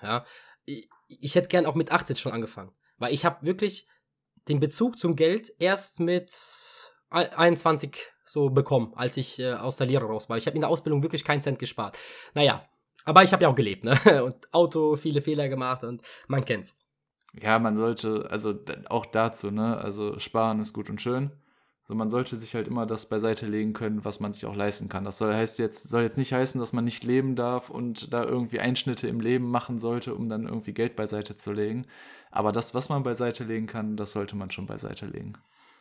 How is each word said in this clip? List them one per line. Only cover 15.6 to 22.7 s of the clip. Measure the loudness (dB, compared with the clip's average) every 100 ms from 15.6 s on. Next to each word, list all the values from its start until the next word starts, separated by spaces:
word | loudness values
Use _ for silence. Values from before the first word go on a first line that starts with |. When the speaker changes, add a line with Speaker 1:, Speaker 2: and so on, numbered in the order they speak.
| -4 -4
Speaker 1:
und | -6 -10 -14 -14 -4
man | -2
kennt's. | 0 -2 -6 _ _ _ _ _ _
Speaker 2:
Ja, | -6 2 2
man | 4 2
sollte, | 0 0 -2 -2 -4
also | -4 -2
d-, | -4 -6 -12 -4
auch | -4 0
dazu, | 0 0 0 -6
ne? | -2 -2 -2
Also | -4 -6 -6 -6
sparen | -4 0 0 0
ist | -4
gut | -8 -8
und | -6
schön. | -2 -2 -2 -8 _ _ _ _ -8
So, | -4
man | 0
sollte | 0 -2 -6
sich | -6
halt | -6
immer | -4